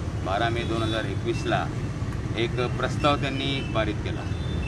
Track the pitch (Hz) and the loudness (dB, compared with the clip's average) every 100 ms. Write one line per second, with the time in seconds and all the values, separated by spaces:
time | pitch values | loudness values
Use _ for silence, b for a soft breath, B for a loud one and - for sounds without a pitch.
0 | - - 87 101 117 117 117 113 110 113 | -4 -2 0 2 2 2 0 0 0 0
1 | 101 101 117 110 120 98 85 - - - | 0 -2 0 0 2 2 2 -2 -2 -2
2 | - - - 104 120 127 123 120 - - | -2 -2 -2 0 0 0 0 0 0 2
3 | 151 143 139 135 139 135 - - 107 104 | 4 4 2 0 0 -2 0 0 0 0
4 | 98 98 - - - - | -2 -4 -4 -4 -2 -2